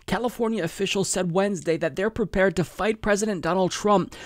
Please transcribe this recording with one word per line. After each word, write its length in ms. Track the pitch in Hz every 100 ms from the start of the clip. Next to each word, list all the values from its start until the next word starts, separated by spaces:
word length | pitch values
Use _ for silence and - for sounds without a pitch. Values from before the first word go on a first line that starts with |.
| -
California 560 | 196 240 - 226 220
officials 460 | 165 - 196 202 180
said 240 | 190 180
Wednesday 440 | 175 202 190 147 160
that 200 | 160 143
they're 120 | 208
prepared 460 | 214 196 196 190
to 80 | 180
fight 400 | 156 - 202 220
President 400 | 220 202 220 190
Donald 300 | 160 190 180
Trump 420 | - 208 196 165 -